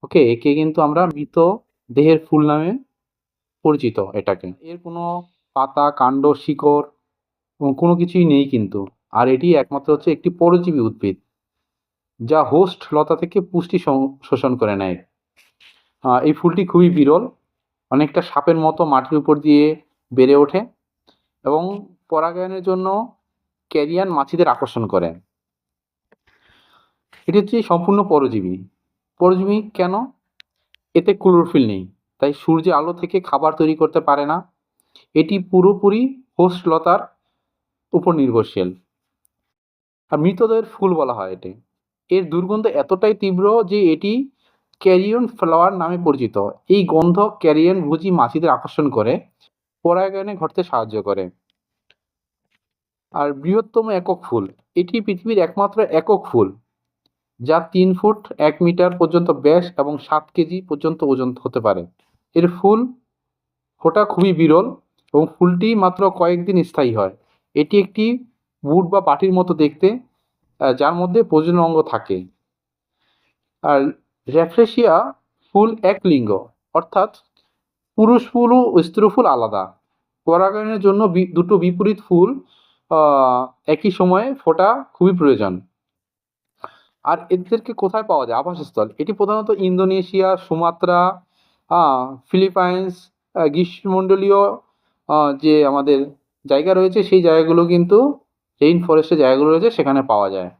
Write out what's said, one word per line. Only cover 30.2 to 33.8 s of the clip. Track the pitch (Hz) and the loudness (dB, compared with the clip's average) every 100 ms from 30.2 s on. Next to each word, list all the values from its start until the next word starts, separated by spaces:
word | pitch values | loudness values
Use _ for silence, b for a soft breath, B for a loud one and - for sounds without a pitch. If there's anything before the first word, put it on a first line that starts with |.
| _ _ _ _ _ _ _ | _ _ _ _ _ _ _
এতে | 175 180 | -2 0
ক্লোরোফিল | 202 185 175 165 147 117 | 0 4 4 4 0 0
নেই, | 98 92 _ _ _ | -2 -10 _ _ _
তাই | 143 | -4
সূর্যের | 143 - 160 165 | -4 -2 0 2
আলো | 156 160 | 0 -2
থেকে | 175 170 190 | -8 -6 -6
খাবার | 185 - 160 | -4 -2 -2
তৈরি | 156 160 | 0 -2
করতে | 156 | 0